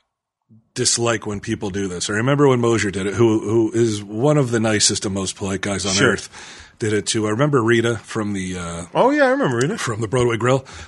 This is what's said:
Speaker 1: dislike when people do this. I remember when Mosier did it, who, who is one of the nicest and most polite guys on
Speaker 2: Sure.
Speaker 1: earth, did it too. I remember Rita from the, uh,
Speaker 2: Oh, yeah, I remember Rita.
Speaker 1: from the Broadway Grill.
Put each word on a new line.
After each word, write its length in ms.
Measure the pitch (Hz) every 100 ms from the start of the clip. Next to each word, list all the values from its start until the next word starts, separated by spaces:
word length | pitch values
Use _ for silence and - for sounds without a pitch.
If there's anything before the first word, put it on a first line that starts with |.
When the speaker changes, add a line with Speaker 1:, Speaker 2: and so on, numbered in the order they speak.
| _ _ _ _ _ 110 _
Speaker 1:
dislike 540 | - 113 - 117 110 107
when 120 | 101
people 280 | - 101 104
do 180 | 98 98
this. 220 | 87 -
I 40 |
remember 340 | 104 127 143 143
when 120 | 127
Mosier 300 | 117 113 104
did 140 | 95 98
it, 80 | 98
who, 240 | 117 110
who 300 | 104 117 107
is 280 | 113 117 104
one 340 | 101 107 147 151
of 140 | 123
the 80 | 117
nicest 460 | 110 107 - 101 -
and 80 |
most 220 | 98 92 -
polite 260 | 98 95
guys 240 | 101 95 98
on 80 |
Speaker 2:
Sure. 200 | 95 120
Speaker 1:
earth, 160 | 95 - - - - - -
did 140 | 107
it 120 | 104 -
too. 220 | 110 107
I 20 |
remember 320 | 110 147 139
Rita 360 | 113 117 117 110
from 360 | - 113 104
the, 240 | 101 92 90
uh, 280 | 85 85 87 151
Speaker 2:
Oh, 160 | 240
yeah, 140 | 294 254
I 40 |
remember 280 | 277 190 117
Rita. 200 | 143 220
Speaker 1:
from 240 | - 107
the 60 | 107
Broadway 300 | 127 123 113
Grill. 280 | 120 131 - -